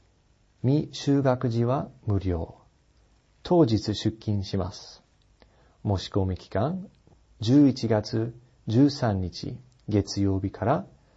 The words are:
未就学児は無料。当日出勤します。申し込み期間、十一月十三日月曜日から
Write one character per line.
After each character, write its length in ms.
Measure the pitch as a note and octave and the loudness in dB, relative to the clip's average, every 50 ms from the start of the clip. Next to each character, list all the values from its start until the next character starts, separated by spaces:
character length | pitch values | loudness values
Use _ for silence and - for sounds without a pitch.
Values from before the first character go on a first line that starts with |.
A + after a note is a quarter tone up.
| _ _ _ _ _ _ _ _ _ _ _ _ - | _ _ _ _ _ _ _ _ _ _ _ _ 0
未 260 | B2 C#3 D3+ - - - | 2 2 2 0 -2 -8
就 300 | - - D3 C#3 C#3 C3+ | -6 0 0 2 2 4
学 260 | C3+ B2+ B2+ B2+ B2 | 2 2 0 0 -2
児 160 | A2+ A#2 A#2 | 0 0 0
は 240 | A#2 C3 D3 F3+ - - - - | 0 0 -2 -4 -8 -12 -8 -4
無 140 | - G2+ F#2+ | -2 -2 0
料。 380 | F2+ F#2+ F2 E2 E2 - - - _ _ _ _ _ _ _ _ _ _ _ _ _ _ _ _ - | 0 -2 -2 -2 -4 -8 -12 -16 _ _ _ _ _ _ _ _ _ _ _ _ _ _ _ _ -2
当 200 | - F3+ F3 D#3 | 2 4 4 4
日 300 | A#2+ A2+ G2+ - - G#2 | 4 2 0 0 -2 -4
出 160 | - - G#2+ | -2 -2 -4
勤 320 | G#2+ - - - G#2 G2+ G2 | -4 -4 -4 -4 -4 -4 -4
し 140 | - - | -4 -4
ま 160 | G2 - - - | -4 -4 -6 -8
す。 320 | - - - - - _ _ _ _ _ _ _ _ _ _ _ _ _ _ _ _ - | -12 -18 -20 -20 -20 _ _ _ _ _ _ _ _ _ _ _ _ _ _ _ _ -4
申 120 | G#2+ G2+ F#2 | -2 -2 -2
し 100 | - - | -2 -4
込 160 | - G2+ F#2+ | -2 -2 -2
み 140 | F#2+ F#2 - | -2 -4 -6
期 100 | - - | -8 -6
間、 400 | - F#2+ A2 C#3+ F3+ F#3 F#3 - _ _ _ _ _ _ _ _ _ - | -4 -2 -2 -2 -4 -6 -10 -14 _ _ _ _ _ _ _ _ _ -6
十 280 | G#2+ G#2+ B2+ D3 D3 C#3 | 0 2 6 6 6 6
一 200 | A#2+ - - A2 | 4 2 0 0
月 460 | A2+ G#2+ G#2+ - - A2 A2+ A#2 - - - _ _ _ _ | 0 0 -2 -2 -4 -4 -4 -4 -8 -12 -18 _ _ _ _
十 220 | - G#2+ A#2+ C#3+ C#3+ | 0 4 4 4 4
三 320 | C#3 - B2+ A2+ G2+ F#2+ | 2 0 -2 0 0 0
日 380 | F#2 F2 - - - - B2+ - - _ _ _ _ | -2 -4 -8 -10 -10 -10 -12 -12 -16 _ _ _ _
月 360 | - G#2 G2+ F#2+ - - G2+ G2+ | 0 2 2 2 0 0 0 0
曜 180 | G2 F#2+ F#2+ | 2 2 0
日 100 | G2 G2 | -2 -4
か 140 | - - G2 | -6 -4 -2
ら 220 | G#2+ C#3+ F3 G3 - - _ _ _ _ | 0 0 -2 -4 -8 -18 _ _ _ _